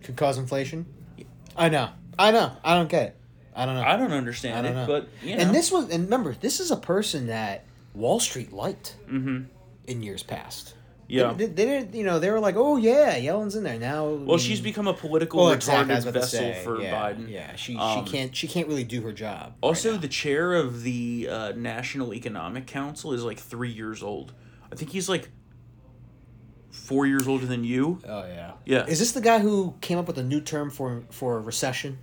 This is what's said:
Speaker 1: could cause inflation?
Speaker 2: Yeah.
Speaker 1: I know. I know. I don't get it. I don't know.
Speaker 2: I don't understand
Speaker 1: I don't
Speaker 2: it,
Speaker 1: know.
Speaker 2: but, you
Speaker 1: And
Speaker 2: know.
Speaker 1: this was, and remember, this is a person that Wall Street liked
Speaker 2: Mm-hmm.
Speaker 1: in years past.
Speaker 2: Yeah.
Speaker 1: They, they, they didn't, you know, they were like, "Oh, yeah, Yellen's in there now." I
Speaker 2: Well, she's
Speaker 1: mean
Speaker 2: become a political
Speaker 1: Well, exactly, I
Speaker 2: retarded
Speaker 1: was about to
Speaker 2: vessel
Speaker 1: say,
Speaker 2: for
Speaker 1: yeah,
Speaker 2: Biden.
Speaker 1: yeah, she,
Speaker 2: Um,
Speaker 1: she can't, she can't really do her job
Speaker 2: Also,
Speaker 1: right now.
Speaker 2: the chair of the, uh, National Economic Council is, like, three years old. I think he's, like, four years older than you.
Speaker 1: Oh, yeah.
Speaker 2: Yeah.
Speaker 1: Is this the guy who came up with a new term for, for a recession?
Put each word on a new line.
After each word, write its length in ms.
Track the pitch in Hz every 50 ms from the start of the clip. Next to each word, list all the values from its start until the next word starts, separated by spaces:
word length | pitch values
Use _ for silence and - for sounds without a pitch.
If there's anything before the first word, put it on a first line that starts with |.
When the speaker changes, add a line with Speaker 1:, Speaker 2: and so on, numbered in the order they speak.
| -
Speaker 1:
could 120 | - 131 123
cause 220 | 151 139 127 123
inflation? 480 | 131 123 139 139 135 131 - 160 170 - - - - - -
Speaker 2:
Yeah. 100 | - - - - - - - -
Speaker 1:
I 140 | - 170 165
know. 200 | 156 147 120 104 - - - - - -
I 140 | 185 214
know. 220 | 220 233 185 135 - - -
I 100 | 156 170
don't 140 | 180 170 160
get 140 | - 165 123 101
it. 60 | - - - - - - - - -
I 120 | - 123 131
don't 80 | 131
know. 80 | 127 117
Speaker 2:
I 120 | 123 170
don't 160 | 220 262 233
understand 460 | 160 143 127 120 120 - - 123 113 117
Speaker 1:
I 40 | 120
don't 80 | 127
Speaker 2:
it, 40 | 120 127
Speaker 1:
know. 60 | 127 117
Speaker 2:
but, 200 | 143 147 131 - - - -
you 120 | 156 196
Speaker 1:
And 140 | 240 - 180
Speaker 2:
know. 40 | 208
Speaker 1:
this 180 | 302 339 -
was, 180 | 381 370 285 -
and 160 | 170 170 175
remember, 280 | 185 220 262 233 151 127 -
this 180 | - 240 - -
is 120 | 381 339
a 40 | 302 -
person 500 | - - 170 196 208 - - 151 127 117
that 380 | 113 110 110 104 98 87 - - - - - - -
Wall 260 | 101 110 123 170 233
Street 320 | 233 - - 131 117 -
liked 440 | 95 95 113 165 - - - - - - - -
Speaker 2:
Mm-hmm. 360 | 131 135 131 135 131 127 131 127 - - - - - - -
Speaker 1:
in 160 | - 127 117 110
years 200 | 104 95 90 -
past. 500 | - - 90 - - - - - - - - - - - - - -
Speaker 2:
Yeah. 260 | 123 131 123 120 113
Speaker 1:
They, 140 | 175 214 226
they, 40 | 165
they 120 | 160 208
didn't, 280 | 247 285 277 254 190 196
you 100 | 226 214
know, 140 | 190 175 160
they 100 | 156 190
were 100 | 214 220
like, 160 | 214 202 180
"Oh, 220 | - 247 294 294 269
yeah, 400 | 220 226 247 285 302 262 175 127
Yellen's 400 | 113 139 175 208 214 208 196 220
in 60 | 208
there 140 | 160 117 113
now." 280 | 117 123 143 151 156 151
I 60 | 151
Speaker 2:
Well, 240 | 147 139 135 156 170
she's 220 | - - 214 202
Speaker 1:
mean 40 | 175 214
Speaker 2:
become 160 | 214 214 208 196
a 60 | 180
political 480 | - - 160 151 160 165 165 - 175 180
Speaker 1:
Well, 80 | 170
exactly, 420 | 156 135 - 147 143 139 139 135 135
I 40 | 123
Speaker 2:
retarded 0 |
Speaker 1:
was 80 | 117
about 80 | 123 117
to 60 | 123
Speaker 2:
vessel 180 | 123 123 123 117
Speaker 1:
say, 240 | 117 - - 92 -
Speaker 2:
for 180 | 113 117 113
Speaker 1:
yeah, 120 | 98 92 87 107 107 104
Speaker 2:
Biden. 180 | 104 107 113 113
Speaker 1:
yeah, 240 | 110 92 - - - -
she, 180 | - - 120
Speaker 2:
Um, 300 | 113 98 110 110 107 101
Speaker 1:
she 60 | 98 -
can't, 200 | 139 131 127 127
she 140 | - - 156
can't 220 | - 175 170 147
really 160 | 151 139 123
do 160 | 113 117 123
her 100 | 107 110
job 440 | 107 98 107 107 98 85 76 - - -
Speaker 2:
Also, 300 | - 127 165 170 - 226
Speaker 1:
right 60 | 226
now. 60 | 208 160
Speaker 2:
the 40 | 139
chair 460 | - - - 151 139 147 165 180 180
of 300 | 175 151 127 120 120 117
the, 440 | 123 123 120 120 120 120 120 120 -
uh, 220 | 78 113 110 104
National 640 | 98 113 117 117 113 113 127 - - 143 131 117 101
Economic 520 | 117 117 120 107 85 80 87 110 131 131
Council 460 | 131 - 139 139 143 147 - - 165
is, 140 | 139 120 117
like, 140 | 117 110 113
three 300 | - - - 117 123 123
years 300 | 117 107 113 110 110 107
old. 300 | - 101 104 76 - - - - - - - - - -
I 40 | - -
think 140 | 160 156
he's, 180 | - 190 180 190
like, 180 | 185 165 - - - - _ - - - - - - - - - - - - - - - - - - - - - - - - -
four 360 | - - - - 135 135 139
years 220 | 139 135 135 127 131
older 180 | 135 131 131
than 200 | 123 123 120 117
you. 340 | 117 123 127 135 156 180 180 - -
Speaker 1:
Oh, 160 | 107 104 92
yeah. 260 | 90 90 85 85 85 - - -
Speaker 2:
Yeah. 200 | - 131 127 -
Speaker 1:
Is 140 | - 165 -
this 120 | 226 240
the 80 | - 269
guy 200 | 214 226 233 226
who 360 | 208 208 208 196 190 175 135 -
came 160 | - - 175 175
up 100 | 175 170
with 100 | 165 135
a 60 | 127
new 160 | 127 139 151
term 300 | 147 - - 151 147 147
for, 320 | 139 - 139 127 120 117 120 -
for 260 | - - 139 127 120
a 60 | 113
recession? 560 | 107 113 117 - - 135 127 - - 143 131 131